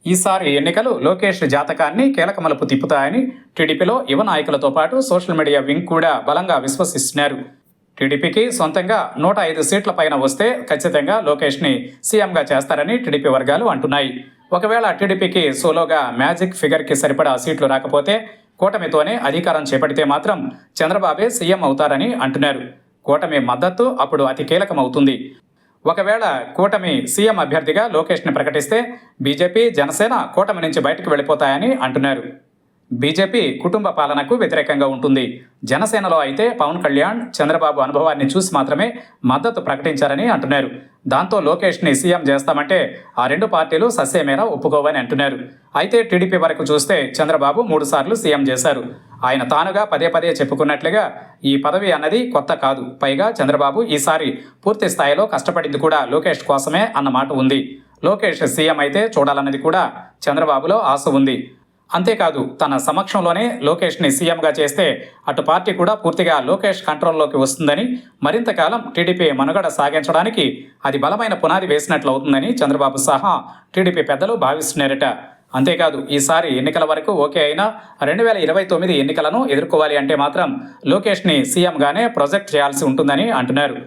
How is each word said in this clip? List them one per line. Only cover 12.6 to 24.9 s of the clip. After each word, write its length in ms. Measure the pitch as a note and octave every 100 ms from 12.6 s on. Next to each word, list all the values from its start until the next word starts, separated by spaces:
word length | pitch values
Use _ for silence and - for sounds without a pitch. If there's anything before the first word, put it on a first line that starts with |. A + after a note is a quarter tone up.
| C#3+ D3+ D3+ A#3+
టీడీపీ 260 | B3 C#3+ C#3+ C3
వర్గాలు 300 | - C#3+ A#3
అంటున్నాయి. 380 | C#3+ C#3 C#3+ C3+ B2 - _ _ -
ఒకవేళ 300 | G#3 A3+ A3+ F3+
టీడీపీకి 460 | G3 F#3 F#3 F#3 D#3 C3+
సోలోగా 400 | E3+ D#3 E3 D#3 B2+ A#2
మ్యాజిక్ 360 | C#3 F3 F#3 F3+
ఫిగర్కి 340 | D3 D#3 D3 C#3+
సరిపడా 320 | C#3 C#3 D3+ B2+
సీట్లు 240 | - D3+ C#3
రాకపోతే 420 | C3+ C3+ C#3+ C#3 G#3 A3 - _ _
కూటమితోనే 520 | F#3 G#3 E3 D3 D3+ A3+ C#3
అధికారం 360 | D3 F3 D#3+ C#3+
చేపడితే 320 | C3+ D#3 C#3 D3
మాత్రం 260 | C3 - F#3 F#2 - _ -
చంద్రబాబే 480 | - G3 F#3 D#3 A3 A3+
సీఎం 260 | E3+ F#3+ C#3+
అవుతారని 420 | C3+ D3+ C#3 G#3+ A#3+ C3+
అంటున్నారు. 380 | C3+ C#3+ C3+ - - _ _ -
కూటమి 340 | - - D#3 -
మద్దతు 340 | B2 F3 F3+ B3 B3+
అప్పుడు 200 | C#3 D3+ C3+
అతి 140 | C3+ C#3
కీలకమవుతుంది. 680 | E3 G3 D3+ C3